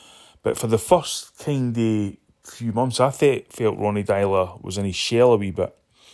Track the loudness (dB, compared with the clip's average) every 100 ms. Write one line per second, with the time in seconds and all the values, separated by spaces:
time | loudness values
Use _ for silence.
0 | -20 -20 -20 _ -6 -4 0 0 4 2
1 | 2 -8 -12 -10 -4 -2 -2 0 0 0
2 | -2 -8 _ _ -20 -8 -4 -2 -2 0
3 | 0 2 2 2 -4 -4 -2 0 -2 -2
4 | 0 0 2 0 -2 -6 -10 -6 -4 -4
5 | 0 4 4 4 0 -4 -4 -6 _ _
6 | _